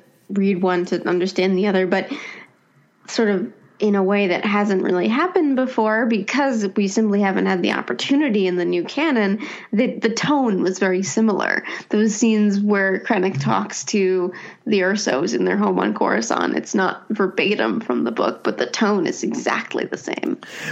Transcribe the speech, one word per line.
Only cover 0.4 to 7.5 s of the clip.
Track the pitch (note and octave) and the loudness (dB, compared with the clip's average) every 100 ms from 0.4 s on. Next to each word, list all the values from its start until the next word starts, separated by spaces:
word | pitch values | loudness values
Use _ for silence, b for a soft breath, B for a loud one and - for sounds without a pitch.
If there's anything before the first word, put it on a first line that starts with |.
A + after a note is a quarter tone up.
| G3 F3+ | 0 2
one | F#3 F3+ F3+ | 0 0 -2
to | F3 - | -2 0
understand | F3+ F#3+ - F#3 F#3 | 0 0 0 2 2
the | G#3 | 2
other, | F#3+ F#3 | 2 2
but | F#3+ - C#4+ B B - _ _ _ _ _ - | 0 -2 -8 B B -20 _ _ _ _ _ -6
sort | - G#3+ | 0 2
of | F#3+ A#3 - - - | 0 -2 -10 -20 -4
in | G#3+ | 0
a | G3+ | 2
way | F#3+ G3+ G3 | 2 2 2
that | F3 | 0
hasn't | G#3+ G#3 G#3 F#3 | 0 0 2 0
really | - F3+ G#3+ | 0 0 0
happened | B3 F4+ F#4 D4+ B3+ | 0 0 2 2 2
before | B3+ A#3+ G#3+ A3 A#3 | 0 0 2 2 2
because | A3+ G3+ B3+ C#4 A#3 G3 G#3+ | 0 0 0 0 0 0 0
we | G3 | 0
simply | G#3 A3 G3+ | 2 2 2
haven't | G3 F#3+ | 2 2
had | F#3+ | 0